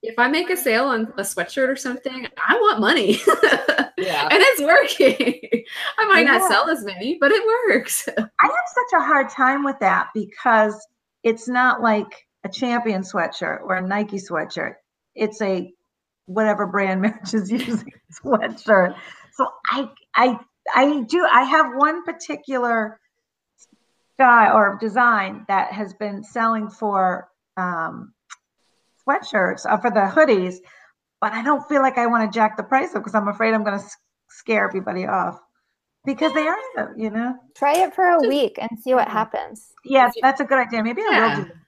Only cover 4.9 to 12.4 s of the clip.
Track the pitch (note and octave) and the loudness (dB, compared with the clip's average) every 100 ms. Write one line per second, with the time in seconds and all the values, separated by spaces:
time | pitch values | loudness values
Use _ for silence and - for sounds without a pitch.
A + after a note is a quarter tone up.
4.9 | - C4+ - A#3+ - - A#3 - - - | 4 4 4 -2 -2 -4 -6 -6 -10 -8
5.9 | - A4 F#4+ E4 B3 F#4 G#3 C#4 D#4 G3+ | -2 2 4 6 4 4 2 2 -2 -4
6.9 | F#3 A3 E4+ C#4 G#4+ A4 A#4 A#4 C4 - | -8 -6 0 2 4 2 0 2 0 0
7.9 | - - - A3 - E4+ E5 F5+ - B4 | -6 -6 -6 -8 2 2 2 -4 -4 0
8.9 | F4 C#4+ D4 C#4 - C4 C#4 C#4 C4+ F#3+ | 0 2 0 0 0 0 0 -4 -2 0
9.9 | F3+ - A3 G#3 - - A3 G#3+ G#3+ - | 0 -2 -8 -10 -4 2 4 2 -2 -16
10.9 | _ _ _ A#3 A3+ - B3 B3+ B3 A3+ | _ _ _ -2 -2 -2 0 0 2 2
11.9 | G#3+ G3+ - _ _ | 0 -2 -12 _ _